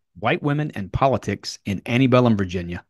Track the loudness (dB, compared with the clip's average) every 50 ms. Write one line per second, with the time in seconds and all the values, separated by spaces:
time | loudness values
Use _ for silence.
0 | _ _ _ -4 -2 -2 -2 0 -2 -2 -2 -2 -4 -6 -6 -10 -8 -6 -2 2
1 | 2 2 2 0 -2 -4 -6 -6 -8 -12 -14 -10 _ -6 -6 -6 -4 -2 2 2
2 | 4 4 6 6 6 4 4 2 0 -2 -4 -6 -6 -8 -10 -12 -12 _